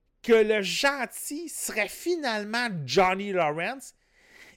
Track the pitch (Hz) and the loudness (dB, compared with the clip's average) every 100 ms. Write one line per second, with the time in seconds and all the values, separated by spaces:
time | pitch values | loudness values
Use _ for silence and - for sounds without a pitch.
0 | _ _ - 226 214 214 190 170 285 285 | _ _ 4 6 6 2 0 0 0 0
1 | 233 - - 294 330 - - 214 208 - | -6 -8 -10 -10 -10 -8 -6 -4 -4 -4
2 | 339 349 269 214 208 233 247 175 131 147 | -4 -2 -2 -4 -4 -4 -2 -4 0 4
3 | 185 190 202 185 156 151 185 269 - _ | 4 2 -2 0 0 0 -6 -6 -14 _
4 | _ _ _ - - | _ _ _ -20 -20